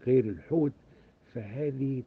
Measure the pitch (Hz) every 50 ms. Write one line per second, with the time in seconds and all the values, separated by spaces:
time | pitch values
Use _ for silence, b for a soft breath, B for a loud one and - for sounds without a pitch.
0 | - 127 131 131 107 107 95 - - - 151 165 151 143 - - - B B B
1 | B B B B _ _ - 120 104 101 107 139 151 147 135 131 139 135 135 127
2 | 120